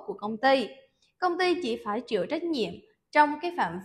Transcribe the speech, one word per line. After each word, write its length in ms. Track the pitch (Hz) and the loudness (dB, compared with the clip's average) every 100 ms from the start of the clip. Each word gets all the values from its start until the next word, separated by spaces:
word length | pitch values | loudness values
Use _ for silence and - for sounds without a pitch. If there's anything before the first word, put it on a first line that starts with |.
| - | -8
của 80 | 196 | -8
công 180 | 208 220 | -8 2
ty. 320 | 269 269 202 - _ _ _ _ | 4 4 2 -8 _ _ _ _
Công 200 | 359 349 | -2 2
ty 240 | 359 349 | 0 0
chỉ 200 | 254 233 | -2 -4
phải 160 | 214 214 | -4 -6
chịu 260 | 247 208 170 | -2 -2 -2
trách 160 | 311 | -4
nhiệm 300 | 339 285 185 - - _ _ | -2 -2 -4 -6 -18 _ _
trong 220 | 302 294 294 | 4 4 2
cái 100 | 349 349 | -4 -2
phạm 240 | 185 180 | -2 -2